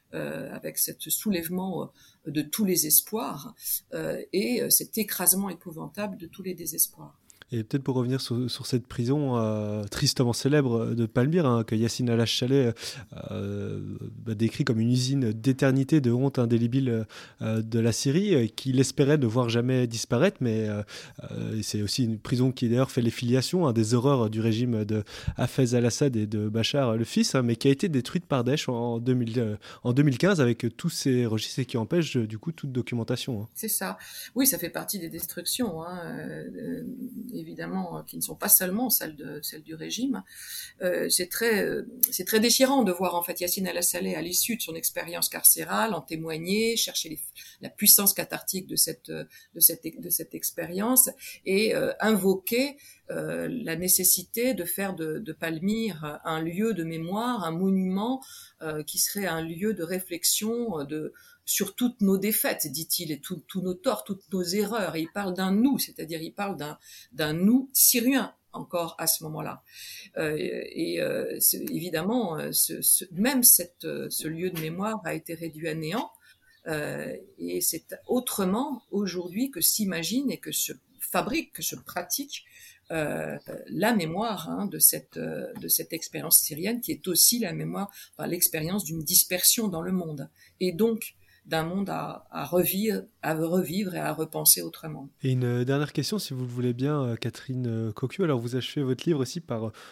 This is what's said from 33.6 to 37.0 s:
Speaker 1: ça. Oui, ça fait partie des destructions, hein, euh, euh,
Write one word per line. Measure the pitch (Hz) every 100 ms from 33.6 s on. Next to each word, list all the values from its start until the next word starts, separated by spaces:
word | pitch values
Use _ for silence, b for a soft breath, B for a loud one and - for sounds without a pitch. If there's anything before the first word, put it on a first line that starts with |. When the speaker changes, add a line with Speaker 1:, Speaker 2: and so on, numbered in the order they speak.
| 220
Speaker 1:
ça. | - 190 196 B B B
Oui, | 240 277
ça | 165
fait | 170
partie | - - 196
des | 165
destructions, | 165 165 - 165 - 233 160
hein, | 170 180
euh, | 165 156 - 156 - -
euh, | - - - -